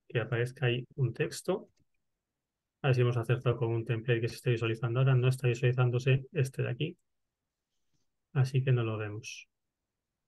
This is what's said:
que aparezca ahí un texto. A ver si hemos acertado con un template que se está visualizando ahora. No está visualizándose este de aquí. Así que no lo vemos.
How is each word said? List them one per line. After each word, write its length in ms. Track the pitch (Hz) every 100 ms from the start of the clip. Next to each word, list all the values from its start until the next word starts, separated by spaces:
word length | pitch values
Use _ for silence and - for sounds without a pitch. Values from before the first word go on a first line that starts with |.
| -
que 120 | 120
aparezca 460 | 110 117 123 - 120
ahí 200 | 123 131 -
un 160 | 131
texto. 560 | - 151 - - 190 - _ _ _ _ _ _ _ _ _ _ _
A 60 | 139
ver 60 |
si 80 | 127
hemos 140 | 123 117
acertado 400 | 113 117 123 117
con 120 | 113
un 160 | 117
template 360 | 113 113 113 117
que 80 | 113
se 80 | -
está 140 | -
visualizando 500 | 113 113 113 117 120
ahora. 140 | 135
No 140 | 127 127
está 180 | 131 123
visualizándose 760 | 120 123 123 123 120 131 131 -
este 300 | 165 131 -
de 80 | 120
aquí. 260 | 123 156 - _ _ _ _ _ _ _ _ _ _ _ _ _
Así 320 | 147 127 135
que 80 | 135
no 100 | 123
lo 160 | 113 107
vemos. 500 | 107 107 - - - _ _ _ _ _ _ _